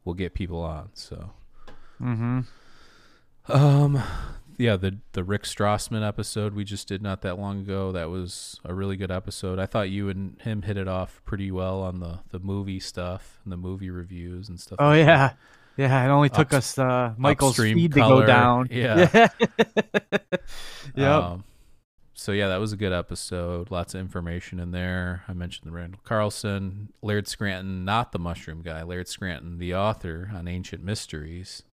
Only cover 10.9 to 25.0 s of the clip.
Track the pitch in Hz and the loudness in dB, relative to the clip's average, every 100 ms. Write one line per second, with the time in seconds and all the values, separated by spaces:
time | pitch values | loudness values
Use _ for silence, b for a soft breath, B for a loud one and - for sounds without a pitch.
10.9 | 92 90 - - 101 98 92 92 95 92 | -4 -6 -10 -10 -6 -4 -4 -4 -4 -6
11.9 | 90 85 85 - 92 98 98 98 95 - | -6 -8 -10 -12 -10 -6 -6 -4 -8 -8
12.9 | - 90 92 - _ 101 87 90 95 95 | -8 -8 -8 -12 _ -12 -8 -8 -8 -8
13.9 | 90 87 90 87 90 101 87 - 95 147 | -10 -10 -12 -10 -12 -12 -14 -12 2 6
14.9 | 151 156 160 135 - b b b - 135 | 8 10 8 6 2 b b b -2 2
15.9 | 135 127 143 143 147 147 143 - - 131 | 4 6 6 6 4 4 4 0 -2 0
16.9 | 127 123 110 139 147 135 120 180 139 165 | 2 0 2 2 4 4 4 4 4 4
17.9 | 143 110 131 110 123 123 123 127 120 123 | 6 8 10 10 8 8 4 2 0 4
18.9 | 110 180 220 233 - 226 - 196 - - | 6 8 8 6 6 -2 2 2 2 0
19.9 | 202 - 202 _ 180 B B B B 143 | -2 0 -4 _ -6 B B B B -10
20.9 | 131 139 151 87 87 - _ _ - _ | 0 4 4 2 -6 -12 _ _ -20 _
21.9 | _ _ - - 101 98 92 110 104 101 | _ _ -12 -2 0 2 0 -2 -2 -2
22.9 | 90 85 85 - 90 87 87 90 90 85 | -2 -4 -10 -8 -6 -4 -6 -6 -6 -6
23.9 | 92 92 90 85 87 - 90 87 90 90 | -8 -8 -6 -6 -8 -8 -10 -8 -6 -4
24.9 | 90 | -4